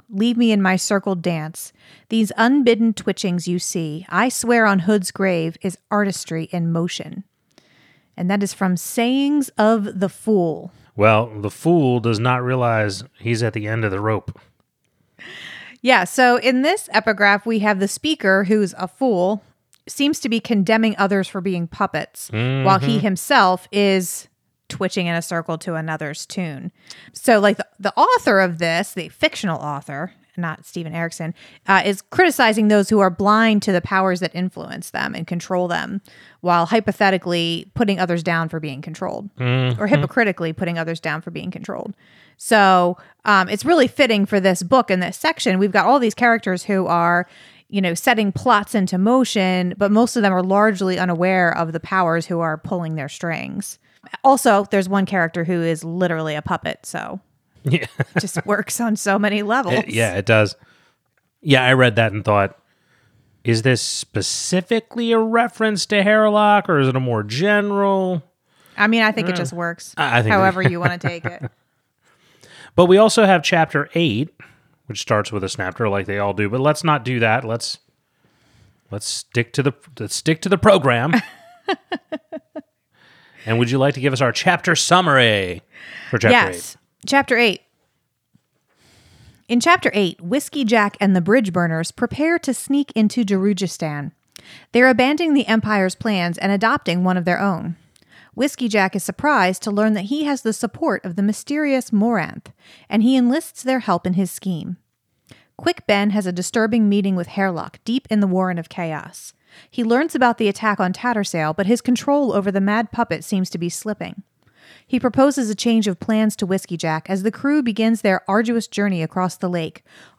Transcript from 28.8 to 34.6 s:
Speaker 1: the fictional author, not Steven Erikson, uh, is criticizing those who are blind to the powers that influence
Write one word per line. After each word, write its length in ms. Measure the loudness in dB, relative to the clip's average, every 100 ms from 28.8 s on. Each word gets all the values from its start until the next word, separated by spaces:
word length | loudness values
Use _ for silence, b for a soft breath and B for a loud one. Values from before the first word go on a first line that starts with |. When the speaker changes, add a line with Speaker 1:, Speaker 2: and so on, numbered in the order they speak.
| -4
Speaker 1:
the 160 | -8 -12
fictional 480 | -4 -4 -2 -6 -6
author, 540 | -6 -10 -10 -10 -10 -14 _ -10
not 260 | -8 -10
Steven 300 | -14 -12 -10
Erikson, 400 | -8 -8 -8 -10 b b b 0
uh, 140 | 2
is 160 | 2 -4
criticizing 680 | -2 2 2 4 2 4 4
those 200 | 4 4
who 100 | 4
are 100 | 2
blind 520 | 2 2 4 4 2
to 100 | 2
the 100 | -2
powers 380 | 0 0 0 0
that 140 | -4
influence 540 | -4 -6 -6